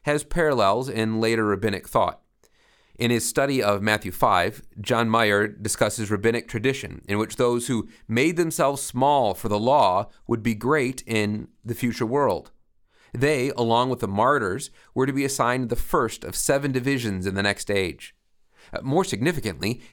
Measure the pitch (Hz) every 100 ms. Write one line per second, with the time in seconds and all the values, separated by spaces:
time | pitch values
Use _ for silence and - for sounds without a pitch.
0 | 147 147 147 175 156 127 98 110 131 110
1 | 110 110 113 113 107 98 107 98 - 113
2 | 92 - _ _ _ _ _ _ _ -
3 | 120 120 - - 139 131 104 101 107 107
4 | 95 - 123 92 87 - - - 104 117
5 | 113 113 107 101 104 - 104 - 107 -
6 | 104 104 113 117 - 113 123 131 - -
7 | - 104 110 - 123 120 120 113 - -
8 | - 113 156 170 160 160 139 139 - 123
9 | 139 143 110 92 107 104 117 143 101 92
10 | 113 - - 117 113 107 117 151 127 131
11 | - 110 104 107 - _ 117 113 123 -
12 | 110 143 131 82 - - _ _ _ _
13 | _ 120 143 143 135 - 113 117 127 123
14 | 101 98 123 143 98 110 - - _ 127
15 | 135 135 127 - 120 127 120 117 - 165
16 | 113 - - - - 139 143 127 131 135
17 | 113 95 95 98 101 98 - 101 90 -
18 | - _ _ _ _ _ - - 131 160
19 | 185 101 143 151 107 69 98 123 -